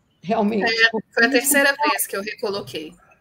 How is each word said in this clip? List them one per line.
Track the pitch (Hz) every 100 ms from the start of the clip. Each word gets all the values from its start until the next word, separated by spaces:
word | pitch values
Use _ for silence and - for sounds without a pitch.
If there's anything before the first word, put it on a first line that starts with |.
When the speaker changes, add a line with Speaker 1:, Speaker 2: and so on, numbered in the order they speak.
| _ _
Speaker 1:
realmente. | 160 226 208 220 226
Speaker 2:
É, |
foi | 226 226
a |
Speaker 1:
Porque | 220 - 247 240
Speaker 2:
terceira | 269 240 285 277
Speaker 1:
expulsou | 277 294
Speaker 2:
vez | 196 -
que | 202
eu |
recoloquei. | 208 - 214 196 - 160 156 - _ _